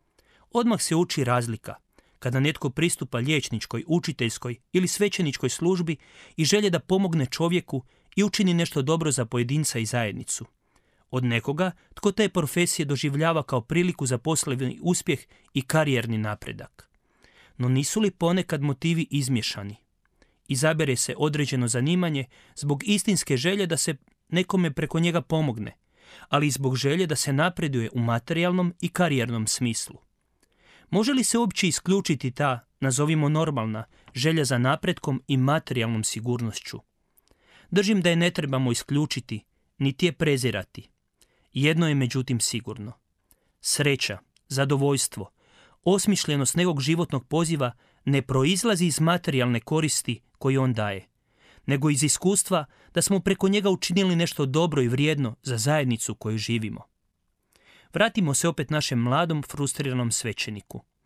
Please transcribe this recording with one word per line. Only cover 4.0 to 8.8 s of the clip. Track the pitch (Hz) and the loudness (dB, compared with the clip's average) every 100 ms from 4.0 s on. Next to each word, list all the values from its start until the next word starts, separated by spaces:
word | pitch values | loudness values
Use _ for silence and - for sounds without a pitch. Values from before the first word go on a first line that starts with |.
| - 147 117 - 123 117 _ | 0 -2 -4 -4 -10 -12 _
ili | 180 180 | 0 0
svećeničkoj | - 208 - 160 - 127 | 0 0 0 -2 -2 -4
službi | - 170 185 170 156 - - - - | 0 0 0 -2 -6 -10 -20 -16 -2
i | 151 | 2
želje | 208 208 | 4 4
da | 170 | 0
pomogne | - 190 190 165 131 | 0 0 2 0 -2
čovjeku | - 170 175 - 135 - _ _ - | 0 0 0 -2 -8 -8 _ _ 0
i | |
učini | 208 - 190 | 0 2 2
nešto | 170 170 147 | 2 0 -2